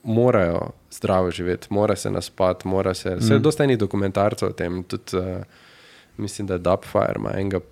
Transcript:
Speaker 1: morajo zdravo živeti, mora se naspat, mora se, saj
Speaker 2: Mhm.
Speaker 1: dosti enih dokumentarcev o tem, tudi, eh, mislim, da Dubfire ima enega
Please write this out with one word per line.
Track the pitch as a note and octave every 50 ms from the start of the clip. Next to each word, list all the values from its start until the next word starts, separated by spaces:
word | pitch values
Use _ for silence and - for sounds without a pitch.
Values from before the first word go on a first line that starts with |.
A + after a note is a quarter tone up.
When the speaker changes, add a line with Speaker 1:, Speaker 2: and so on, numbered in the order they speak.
Speaker 1:
morajo | _ - A2 A2+ A#2+ B2+ A#2+ G#2+ F#2 E2+ E2+ F2+ F2 E2 - - _ _
zdravo | - - - G2+ G2 F#2 F#2 F2+
živeti, | E2+ - F2+ F2 F2+ F2 -
mora | - G2+ G2+ G#2 G#2+ G2+
se | F2+ - G#2+
naspat, | G2 F2+ F2+ - _ - F#2+ F#2 F2+ - -
mora | F#2+ F#2+ F#2+ G2 F#2+ F2+
se, | - - G#2
saj | F#2 F2+ A#2 A2
Speaker 2:
Mhm. | C3+ C#3
Speaker 1:
dosti | C3+ D#3 D#3 - D3+
enih | C#3 B2+
dokumentarcev | A2 G#2 F#2+ - G2+ G2 F#2+ F#2 G2+ G2 G#2+ G#2+ - - F#2+
o | G2
tem, | - F2 F2 F2 F2+ F2+
tudi, | - - - - - -
eh, | F#2 F2+ F#2 F2+ F#2 G2 _ _ - - - - - - - - - - _ _
mislim, | - G#2 G2+ - - G#2
da | F#2 F#2
Dubfire | F2+ F2 F2 F#2 - - - - G#2 - - -
ima | - G#1 G#1
enega | - G2 G2 G2 G2 F2+ - -